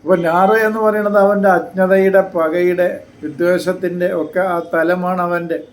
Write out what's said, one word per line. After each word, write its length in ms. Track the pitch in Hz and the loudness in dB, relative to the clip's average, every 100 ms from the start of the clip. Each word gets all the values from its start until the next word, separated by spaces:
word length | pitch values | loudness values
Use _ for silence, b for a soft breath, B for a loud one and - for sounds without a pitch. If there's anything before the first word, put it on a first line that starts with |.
അപ്പോൾ 180 | 151 180 170 | 0 0 2
നാറ 200 | 170 190 220 220 | 2 2 2 0
എന്ന് 140 | 220 220 | 0 0
പറയുന്നത് 320 | 214 208 202 202 | 0 0 2 2
അവൻ്റെ 240 | 202 196 180 | 2 2 2
അജ്ഞതയുടെ, 640 | - 185 185 190 190 190 190 | 0 -2 2 4 4 4 2
പകയുടെ, 540 | 180 160 170 180 180 180 - - - | 0 -2 0 0 2 -2 -2 -14 -16
വിദ്വേഷത്തിൻ്റെ 840 | 151 147 175 180 170 185 180 175 180 180 | -14 -4 0 0 -2 -4 -4 -2 -2 -2
ഒക്കെ 200 | 151 185 190 | -4 -2 -2
ആ 20 | 175 165 | -2 -2
തലമാണ് 500 | 165 165 180 180 185 175 | -2 0 0 -2 -2 -2
അവൻ്റെ. 300 | 175 170 165 - | -2 -4 -8 -8